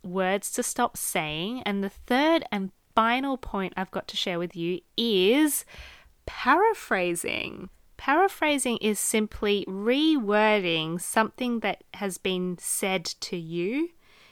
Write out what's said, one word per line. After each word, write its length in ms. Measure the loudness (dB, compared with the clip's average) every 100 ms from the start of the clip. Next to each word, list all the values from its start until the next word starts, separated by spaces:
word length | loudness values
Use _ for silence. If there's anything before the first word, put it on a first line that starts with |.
words 480 | -6 -2 0 0 -2
to 120 | -4
stop 340 | -4 0 -2 -2
saying. 680 | -4 -4 -2 -4 -4 -4 -2
And 160 | -2
the 80 | -2
third 540 | -8 0 2 4 2 0
and 220 | -4 -4 -10 _
final 440 | 2 2 2 0 -4
point 340 | -4 -4 -4 -4
I've 140 | -6
got 180 | -6 -6
to 80 | -4
share 200 | -2 -2
with 200 | -4 -4
you 240 | -4 -4 -6 -4
is 640 | 2 4 6 6 4 2 -6 -16 -20 -20 -20 _ -14
paraphrasing. 1400 | -2 2 4 4 2 -2 0 0 -2 -4 -6 -6 -10 -16 -18 _ -8
Paraphrasing 840 | 2 4 4 2 0 2 0 0
is 220 | 0 0
simply 640 | 0 0 0 -2 0 0 -2
rewording 1300 | -2 0 2 4 2 2 4 4 4 2 0 -2 -4
something 640 | 0 0 0 -2 -4 -2
that 240 | -2 -4 -10
has 240 | -8 -6 -4
been 400 | -2 -2 -2 -4
said 460 | -6 -2 0 -2 -4
to 320 | -10 -8 -8
you 540 | -4 -2 -2 0 -4 -6 _ -20 -20